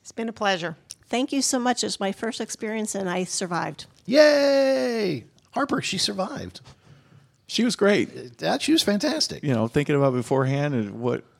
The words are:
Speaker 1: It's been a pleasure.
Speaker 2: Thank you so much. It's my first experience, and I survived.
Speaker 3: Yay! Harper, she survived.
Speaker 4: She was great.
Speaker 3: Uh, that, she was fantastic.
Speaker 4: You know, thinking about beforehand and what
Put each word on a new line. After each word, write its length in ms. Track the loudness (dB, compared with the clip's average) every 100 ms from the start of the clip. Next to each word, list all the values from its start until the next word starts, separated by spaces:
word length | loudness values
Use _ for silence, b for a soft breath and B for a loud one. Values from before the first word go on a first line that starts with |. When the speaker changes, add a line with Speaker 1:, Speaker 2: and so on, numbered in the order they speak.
Speaker 1:
It's 120 | -16
been 160 | -8 -8
a 40 |
pleasure. 440 | -2 0 0 -2 -8 _ -20 _
Speaker 2:
Thank 240 | -2 0
you 100 | 0
so 160 | 0 2
much. 260 | 2 0
It's 160 | -2 -2
my 120 | -4
first 280 | -2 -6 -6
experience, 540 | -8 -6 -6 -4 -4
and 160 | -4 -4
I 140 | -2
survived. 600 | -4 -4 -4 -4 -4 -8 -16 _ 2
Speaker 3:
Yay! 1200 | 6 6 6 4 4 2 2 0 -2 -2 -4 -8 _ _
Harper, 300 | -6 -2 -2
she 160 | -4 -2
survived. 640 | -2 -2 -6 -6 -10 -14 -20 b b b b b b _ _
Speaker 4:
She 180 | 0
was 120 | 0 4
great. 320 | 4 4 2
Speaker 3:
Uh, 120 | -6 -16 -6
that, 240 | -2 -2
she 100 | 2
was 100 | 2
fantastic. 600 | 4 2 0 0 -2 -4
Speaker 4:
You 80 | 0
know, 160 | 0 2
thinking 260 | 0 2
about 200 | 2 4
beforehand 600 | 2 0 2 2 0 0
and 260 | -2 -4 -4
what 220 | -4 -4 -6